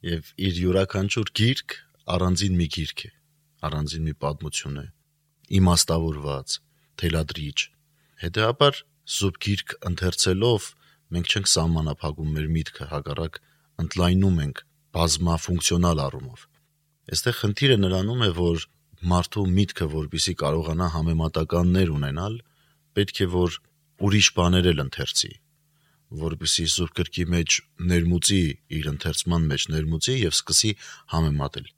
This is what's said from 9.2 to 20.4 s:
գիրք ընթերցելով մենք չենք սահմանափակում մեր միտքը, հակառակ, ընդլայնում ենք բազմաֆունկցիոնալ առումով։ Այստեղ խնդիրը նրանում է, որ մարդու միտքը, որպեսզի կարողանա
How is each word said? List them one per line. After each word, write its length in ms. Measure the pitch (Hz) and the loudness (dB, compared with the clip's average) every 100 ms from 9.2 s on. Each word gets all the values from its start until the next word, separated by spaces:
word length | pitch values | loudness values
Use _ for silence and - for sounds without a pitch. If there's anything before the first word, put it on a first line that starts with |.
| 101 - | -2 -2
գիրք 360 | - 101 - - | -2 -2 -4 -10
ընթերցելով 840 | - 87 92 - - 92 117 110 - - _ _ _ | -6 -2 -2 0 0 2 4 2 0 -18 _ _ _
մենք 180 | 87 82 | -6 -4
չենք 180 | - 98 | -2 0
սահմանափակում 840 | - 82 80 78 69 80 73 76 | 2 2 2 0 -4 -6 -6 -4
մեր 160 | 76 78 | -4 -2
միտքը, 400 | 80 76 - 69 | -2 -4 -8 -8
հակառակ, 520 | 76 71 71 80 - _ _ _ - | -8 -6 -6 -6 -8 _ _ _ -8
ընդլայնում 580 | 85 92 87 92 98 87 | -6 2 4 4 4 2
ենք 260 | 73 65 - _ _ | -2 -6 -16 _ _
բազմաֆունկցիոնալ 1080 | 85 82 78 87 82 - 87 - 87 87 80 | -2 0 0 0 0 0 -2 2 2 2 2
առումով։ 420 | 69 65 65 - - _ _ _ _ _ - | -2 -6 -14 -16 -20 _ _ _ _ _ -6
Այստեղ 260 | - - 120 | -2 -2 0
խնդիրը 420 | 104 101 139 120 | -2 2 4 4
նրանում 440 | 95 92 101 123 | 4 2 0 0
է, 80 | 110 | 0
որ 340 | 85 87 82 - _ _ _ | 2 2 0 -4 _ _ _
մարդու 420 | 87 90 85 - 98 | 0 2 0 -2 2
միտքը, 400 | 90 98 - 82 | 4 2 0 -4
որպեսզի 460 | 78 76 80 - | -2 -4 -2 -4
կարողանա 520 | 85 | -2